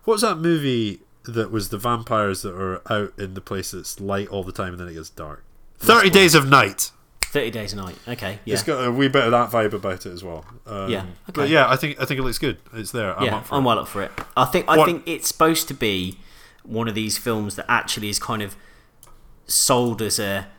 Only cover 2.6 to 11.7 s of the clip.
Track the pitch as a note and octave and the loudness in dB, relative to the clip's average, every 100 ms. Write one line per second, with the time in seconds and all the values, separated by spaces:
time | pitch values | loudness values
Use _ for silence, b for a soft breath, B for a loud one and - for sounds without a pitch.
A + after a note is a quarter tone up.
2.6 | F#2+ F#2 - G#2+ G#2 - F#2+ F#2+ - F#2+ | -6 -6 -4 -4 -4 -8 -10 -10 -8 -8
3.6 | - F#2 - - G2 G2 G2+ G2+ F#2 F2+ | -8 -10 -12 -10 -4 -4 -4 -6 -6 -8
4.6 | F#2 F2+ F2 D#2+ D#2 - D2+ D2 - - | -8 -8 -12 -14 -16 -14 -14 -16 -20 -20
5.6 | - - - A#3 G3 F#3+ F#3 D#3 C3+ C#3 | -20 -2 6 8 8 8 8 8 8 6
6.6 | G2+ - - _ _ - - D3 A#2 A2 | 6 0 -6 _ _ -8 -4 -2 -4 -6
7.6 | G2+ G#2 F#2 - - A#2+ G2 G#2 - G#2 | -8 -8 -10 -12 -12 -8 -8 -8 -4 -4
8.6 | - C#3+ B2 B2 C#3 C#3 A#2 A#2+ A#2 A#2 | -2 -2 0 2 2 4 4 4 2 2
9.6 | G#2+ G#2 F#2+ F#2 G2 F2+ F#2 D#2+ D#2+ - | 0 -2 -6 -6 -10 -12 -12 -12 -14 -20
10.6 | A2 G2+ G2 G#2 F#2 - - D#3+ C#3 D#3 | -12 -8 -4 -6 -6 -14 -10 -4 4 4
11.6 | B2 | 6